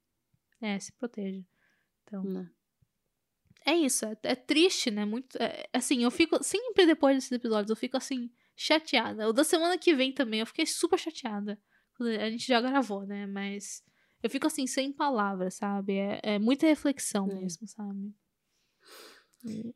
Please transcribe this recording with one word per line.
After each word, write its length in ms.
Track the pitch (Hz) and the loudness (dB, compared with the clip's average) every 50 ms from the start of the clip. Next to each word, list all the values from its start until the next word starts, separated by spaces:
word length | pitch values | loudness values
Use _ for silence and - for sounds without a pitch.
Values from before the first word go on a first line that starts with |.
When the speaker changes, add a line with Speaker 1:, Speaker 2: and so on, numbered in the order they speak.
| _ _ _ _ _ _ _ _ _ _ _ - | _ _ _ _ _ _ _ _ _ _ _ -8
Speaker 1:
É, 160 | 226 208 202 190 | -6 -4 -4 -4
se 120 | - - - | -6 -10 -12
proteja. 500 | - 247 240 - 208 202 190 190 190 185 _ _ _ _ _ _ _ _ _ _ _ _ | -10 -10 -10 -8 -6 -8 -6 -6 -8 -12 _ _ _ _ _ _ _ _ _ _ _ _
Então, 200 | - 208 196 190 | -12 -10 -8 -6
Speaker 2:
Né? 260 | 196 185 185 180 170 _ _ _ _ _ _ _ _ _ _ _ _ _ _ _ _ _ _ _ _ _ _ - | -6 -6 -6 -8 -12 _ _ _ _ _ _ _ _ _ _ _ _ _ _ _ _ _ _ _ _ _ _ -2
Speaker 1:
é 80 | 269 320 | 0 2
isso, 320 | 339 311 254 - - - | 4 2 2 0 -2 -4
é, 120 | 214 214 - - | -6 -8 -6 -2
é 120 | - 254 | -2 -2
triste, 560 | - - - 294 311 349 370 - - - 254 | -2 0 0 4 4 4 4 4 2 -2 -2
né? 120 | 208 208 208 | -2 -2 -2
Muito, 300 | 208 214 254 262 _ - - | -2 -4 -6 -8 _ -6 -4
é, 260 | 233 - - - - - - | -4 -4 -4 -6 -12 -4 -2
assim, 300 | 247 - - 294 240 233 | -2 2 2 2 4 4
eu 80 | 247 | 2
fico, 300 | - - 330 320 - 262 - | 4 2 2 4 4 0 0
sempre 420 | - - 403 494 508 403 - 359 | 0 -4 -4 -4 0 6 6 8
depois 300 | 311 320 - 294 269 277 | 8 8 6 6 4 4
desses 160 | 262 254 - | 4 2 -2
episódios, 380 | 247 240 - 226 220 208 202 214 | -6 -4 -2 0 0 0 0 0
eu 60 | 220 | -2
fico, 220 | - - 247 - 262 | -2 -2 -4 -4 -4
assim, 320 | - - 269 254 240 240 _ _ _ _ _ | -4 -2 -6 -6 -6 -8 _ _ _ _ _
chateada. 720 | - - - 311 320 311 - - 233 226 214 208 214 214 220 | -8 0 2 2 2 2 2 0 0 0 0 -4 -2 0 2
O 60 | 214 | 4
da 100 | 254 226 | 4 4
semana 340 | - - 320 330 349 370 330 | 4 4 2 4 2 0 2
que 160 | - 349 311 | 4 4 4
vem 180 | 254 262 269 262 | 4 4 0 0
também, 260 | - 269 220 220 220 | -2 -2 0 0 -2
eu 40 | 226 | -4
fiquei 200 | - - - 320 | -4 -2 -4 -2
super 340 | - - - - 339 381 330 | -2 -2 -2 0 2 2 0
chateada. 600 | - 330 - - - 220 208 202 208 208 202 - _ _ _ _ _ _ _ | 0 -4 -10 -8 -10 -8 -6 -6 -6 -6 -8 -10 _ _ _ _ _ _ _
Quando 140 | - 240 233 | -4 -4 -2
a 200 | 226 208 214 220 | -2 -2 -2 -4
gente 180 | 226 233 - 254 | -4 -6 -2 2
já 140 | 254 226 | 2 2
gravou, 440 | 233 262 269 277 247 208 202 196 196 | 2 2 2 2 0 0 -2 -6 -6
né? 200 | 196 202 202 202 196 | -8 -8 -8 -8 -8
Mas 560 | 196 196 196 196 202 202 - - - - _ _ _ _ _ _ _ _ - | -6 -6 -6 -6 -8 -8 -10 -12 -14 -14 _ _ _ _ _ _ _ _ -6
eu 60 | 226 | -4
fico, 180 | - 269 311 302 | -4 0 -2 -2
assim, 200 | - - 262 247 | 0 0 -4 -2
sem 240 | - 269 262 277 277 | -2 -2 -2 -2 -2
palavras, 640 | - 302 285 262 214 202 196 196 185 185 185 - | -2 0 0 2 0 0 -2 -2 -2 -4 -4 -4
sabe? 400 | - 214 202 202 202 196 202 196 196 | -4 -4 -2 -2 -2 -2 0 0 0
É, 220 | 196 202 - - - | 0 -2 -4 -4 -2
é 160 | 214 208 202 | -2 0 2
muita 260 | 214 233 277 269 320 320 | 4 2 4 4 6 4
reflexão 640 | 302 - - 294 269 - - - - 202 196 202 | 4 4 2 -2 -2 0 -4 -4 -2 -2 -2 -2
Speaker 2:
É. 60 | 196 | -4
Speaker 1:
mesmo, 320 | 190 185 180 170 - 220 202 | -4 -6 -6 -8 -8 -14 -18
sabe? 460 | - - 208 202 196 196 196 208 208 _ _ _ _ _ _ _ _ _ _ _ _ _ _ - - - - - - - _ _ _ _ 240 | -12 -12 -10 -10 -8 -8 -10 -10 -12 _ _ _ _ _ _ _ _ _ _ _ _ _ _ -20 -20 -20 -20 -20 -20 -20 _ _ _ _ -14
E, 300 | 226 214 220 226 233 - | -12 -10 -10 -10 -12 -12